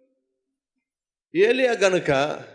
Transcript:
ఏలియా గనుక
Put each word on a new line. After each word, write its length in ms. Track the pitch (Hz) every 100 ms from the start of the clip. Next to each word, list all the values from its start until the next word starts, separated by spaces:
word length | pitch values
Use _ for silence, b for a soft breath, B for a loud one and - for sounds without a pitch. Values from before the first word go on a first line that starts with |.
| _ _ _ _ _ _ _ _ _ _ _ _ _ 160
ఏలియా 360 | 214 254 254
గనుక 720 | 226 190 180 147 135 147 147 -